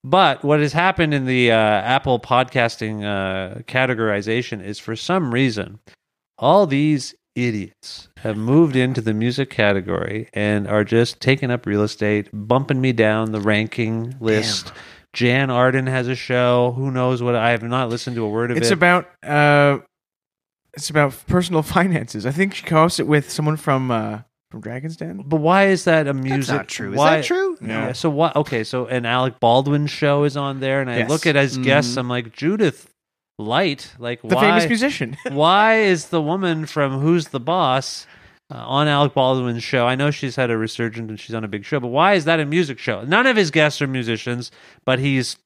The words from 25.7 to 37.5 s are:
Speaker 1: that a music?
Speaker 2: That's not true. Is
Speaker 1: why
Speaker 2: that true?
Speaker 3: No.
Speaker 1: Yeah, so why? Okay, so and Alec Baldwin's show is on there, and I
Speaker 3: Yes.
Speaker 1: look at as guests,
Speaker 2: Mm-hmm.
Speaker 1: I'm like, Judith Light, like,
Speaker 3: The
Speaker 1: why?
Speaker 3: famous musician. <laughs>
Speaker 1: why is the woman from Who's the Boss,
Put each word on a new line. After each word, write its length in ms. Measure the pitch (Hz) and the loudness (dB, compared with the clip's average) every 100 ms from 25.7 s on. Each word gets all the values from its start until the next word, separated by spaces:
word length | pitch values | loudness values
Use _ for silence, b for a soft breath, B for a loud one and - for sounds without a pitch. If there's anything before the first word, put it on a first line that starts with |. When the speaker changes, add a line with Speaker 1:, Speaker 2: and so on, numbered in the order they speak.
| 185 - | 2 2
Speaker 1:
that 220 | 160 143 | 2 2
a 60 | |
music? 240 | 135 131 139 127 | -4 -2 -2 -2
Speaker 2:
That's 20 | |
not 180 | 147 - | -4 -4
true. 240 | - 104 | -10 -6
Is 40 | 104 | 2
Speaker 1:
why 200 | 156 160 | 4 4
Speaker 2:
that 80 | - | 0
true? 320 | 359 392 330 | -2 -2 -4
Speaker 3:
No. 120 | 113 | -6
Speaker 1:
Yeah, 180 | 110 - | -4 -4
so 160 | 123 165 | -2 -2
why? 220 | 143 160 147 | 0 0 0
Okay, 280 | 147 120 | -2 -4
so 240 | 110 127 120 | -4 -6 -4
and 180 | 127 117 | -4 0
Alec 340 | 123 131 - | 0 0 2
Baldwin's 520 | 117 123 139 147 147 | 4 4 4 0 0
show 320 | - 147 143 | 0 0 2
is 120 | 147 143 | 0 -2
on 220 | 139 135 | -6 -4
there, 220 | 135 135 | -2 -2
and 80 | 127 | 0
I 100 | 117 | -2
Speaker 3:
Yes. 100 | 113 | 0
Speaker 1:
look 160 | 156 170 | 0 2
at 80 | 143 | 2
as 220 | 139 127 | 2 0
guests, 340 | 131 139 120 | 2 2 2
Speaker 2:
Mm-hmm. 80 | 123 | -4
Speaker 1:
I'm 100 | 123 | -4
like, 220 | 123 117 | -4 -6
Judith 560 | - 151 214 185 - - _ _ _ _ - | -4 -2 2 0 0 -20 _ _ _ _ -10
Light, 560 | 107 131 185 139 - - | -2 0 0 -4 -12 -12
like, 220 | 120 123 | -10 -8
Speaker 3:
The 140 | 110 120 | 0 4
Speaker 1:
why? 60 | |
Speaker 3:
famous 260 | 156 175 165 | 4 4 2
musician. 480 | 226 269 - 117 139 | 0 0 -2 -6 -6
<laughs> 60 | - | -6
Speaker 1:
why 460 | 143 160 196 220 220 | 2 4 4 4 4
is 260 | 208 175 - | 2 0 -2
the 140 | 170 | -2
woman 440 | 147 190 185 160 151 | -2 -2 -2 -4 -4
from 340 | 202 139 135 | -2 -2 0
Who's 300 | 147 170 151 | 2 2 0
the 100 | 135 | -8
Boss, 680 | 123 | -2